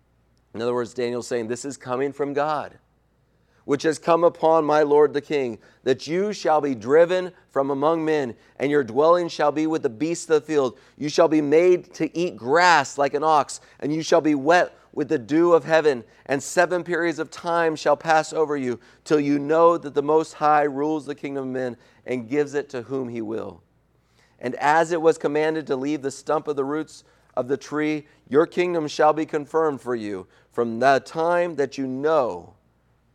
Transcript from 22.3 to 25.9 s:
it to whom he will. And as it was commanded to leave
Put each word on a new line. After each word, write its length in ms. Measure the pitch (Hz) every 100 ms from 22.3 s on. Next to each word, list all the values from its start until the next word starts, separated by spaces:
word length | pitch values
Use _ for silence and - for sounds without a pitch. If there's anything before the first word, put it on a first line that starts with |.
| 147 147
it 160 | 143 139
to 120 | 127
whom 280 | 110 135 123
he 100 | 117
will. 420 | 107 107 98 85 _ _ _ _ _ _ _ _
And 140 | 123
as 380 | - 143 160 165
it 100 | 170
was 160 | 160 156
commanded 480 | 156 147 156 156 139
to 100 | 135
leave 240 | 143